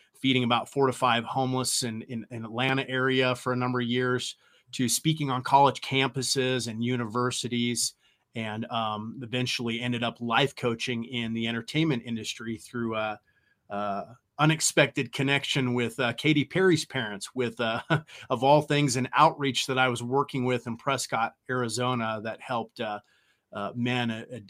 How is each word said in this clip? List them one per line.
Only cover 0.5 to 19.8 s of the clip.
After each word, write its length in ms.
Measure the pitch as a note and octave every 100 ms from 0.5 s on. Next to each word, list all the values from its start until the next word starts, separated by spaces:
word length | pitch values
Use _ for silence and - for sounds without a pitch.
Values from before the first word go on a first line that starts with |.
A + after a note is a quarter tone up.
| A#2+ -
four 180 | C#3 C3
to 60 |
five 320 | A#2+ B2 A#2
homeless 580 | A2 C3+ B2+ B2+ B2 -
in, 200 | B2 A2
in, 240 | B2 A#2 G#2
in 140 | A2+
Atlanta 420 | A2+ A#2 C3 C3+ B2+
area 460 | C3 C3 C3 B2+
for 200 | B2+ B2+
a 20 | B2
number 240 | B2+ B2
of 60 | A#2+
years, 500 | B2 B2+ B2 - - _ _ _
to 160 | - A#2+
speaking 440 | - D#3+ D#3 C#3
on 100 | B2+
college 400 | B2 C#3 C#3+ B2+
campuses 880 | - C3+ C3+ C3 B2 C3+ B2+ B2+ A2+
and 160 | A2
universities, 1080 | A#2+ B2+ A2+ A#2+ B2 - A#2 A#2+ A#2+ A2+ - - _ _ _
and, 360 | A#2 A2 G#2+ -
um, 480 | A#2 A2 G#2+ A2 C3
eventually 580 | A#2 B2 B2+ - A#2 A#2
ended 220 | B2 A#2
up 180 | A#2+ -
life 340 | A#2+ A2+ C#3+
coaching 500 | - B2 A2+ - A#2
in 280 | A#2 B2 A2+
the 140 | A#2 A2+
entertainment 560 | A#2 A2+ D3+ E3 A#2+
industry 540 | A#2+ A2+ G#2 - A2+ A2
through 360 | - A#2+ A2+
a, 240 | A2 G#2+ G#2+ _ _ _ _ -
a 340 | G2+ G#2 G2 F#2 B2 _ -
unexpected 720 | D#3 D#3 - - C#3 - B2
connection 640 | - C3+ C#3 - D3 B2
with, 260 | B2 A#2 B2+
uh, 120 | A#2+
Katy 320 | A#2 D3+ D3
Perry's 400 | B2+ F3 F#3+ D#3+
parents, 500 | - C3 G#2+ G2+ -
with, 240 | B2+ A#2+ G#2+
uh, 200 | A2+ A2+ -
<laughs> 400 | D#3 - - -
of 160 | B2
all 160 | C3+ D3+
things, 360 | D3 D3 C#3+ B2
an 120 | B2+
outreach 520 | B2+ D3+ D#3+ C#3 B2 -
that 100 |
I 100 | B2+